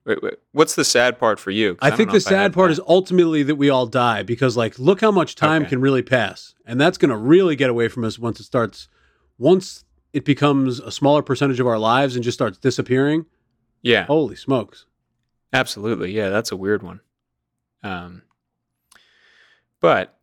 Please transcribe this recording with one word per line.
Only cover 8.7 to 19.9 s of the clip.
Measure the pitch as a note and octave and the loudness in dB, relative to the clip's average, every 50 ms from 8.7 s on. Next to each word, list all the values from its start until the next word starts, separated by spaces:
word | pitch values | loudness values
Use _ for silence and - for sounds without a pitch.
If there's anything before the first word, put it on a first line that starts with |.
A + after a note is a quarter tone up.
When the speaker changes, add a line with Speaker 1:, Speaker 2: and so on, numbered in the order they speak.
| - - - - _ _ _ _ _ _ _ _ _ - | -4 -12 -20 -20 _ _ _ _ _ _ _ _ _ -2
Speaker 2:
once | A#2+ D3 F#3 F#3+ F#3 - - - _ _ _ _ _ _ - | 0 0 0 0 -4 -10 -16 -20 _ _ _ _ _ _ -10
it | C#3+ - | -6 -2
becomes | D3+ C#3 - D3 D3 C#3+ C#3 C3+ C3 A#2+ G#2 | -2 0 0 2 2 2 2 0 -2 -4 -6
a | - G#2 | -10 -14
smaller | - - C#3+ C#3 D3 D3+ C#3+ | -8 -2 0 2 2 2 0
percentage | - C3 - C#3+ C3+ C3 A#2+ | -2 -2 -2 -2 -2 0 0
of | B2+ | 0
our | B2 A2+ A2 | 0 0 0
lives | G#2+ A2+ A#2+ C3 C#3+ C3+ A#2+ | 0 2 2 2 0 0 -2
and | B2+ A2+ | -4 -4
just | A#2+ A#2 | -4 -4
starts | - C3+ A2 F#2+ - | -2 -4 -4 -4 -4
disappearing. | - C3 B2 - - - B2+ C3 C#3 D3 D3+ D#3+ E3 - _ _ _ _ _ _ _ _ _ _ | -4 -2 -2 -2 -2 -2 0 0 2 0 0 -2 -4 -6 _ _ _ _ _ _ _ _ _ _
Speaker 1:
Yeah. | - A#2+ A#2 G#2 F2 | 0 2 2 2 2
Speaker 2:
Holy | - D3 D#3+ D3 G#2+ - | 2 0 0 0 -2 -6
smokes. | - - - C#3 B2 G2+ - _ - _ _ _ _ _ _ _ _ _ _ _ _ _ _ - | -10 -4 -2 -2 -2 -2 -6 _ -20 _ _ _ _ _ _ _ _ _ _ _ _ _ _ -2
Speaker 1:
Absolutely. | C3 B2+ - - G#2 G2+ A2+ A#2 - G2+ F#2 | -2 -2 -2 -6 -8 -6 -4 -4 -4 -6 -6
Yeah, | G2+ A2 G#2 F#2+ | -4 -4 -2 -2
that's | G2 G#2+ A2+ - | -2 -2 -4 -4
a | G#2 | -8
weird | F#2+ F#2+ G2 G#2 G2 F#2+ | -6 -2 -2 -2 -2 -4
one. | E2+ F2+ F#2+ _ _ _ _ _ _ _ _ _ _ _ _ _ _ _ _ | -10 -18 -20 _ _ _ _ _ _ _ _ _ _ _ _ _ _ _ _
Um, | - G#2 F#2 F2 F2 F2 F2+ F2+ _ _ _ _ _ _ _ _ _ _ _ _ _ _ _ _ _ _ _ _ _ _ _ _ _ _ _ _ _ _ _ _ | -12 -10 -10 -10 -12 -14 -20 -20 _ _ _ _ _ _ _ _ _ _ _ _ _ _ _ _ _ _ _ _ _ _ _ _ _ _ _ _ _ _ _ _
but, | - E3+ | 0 2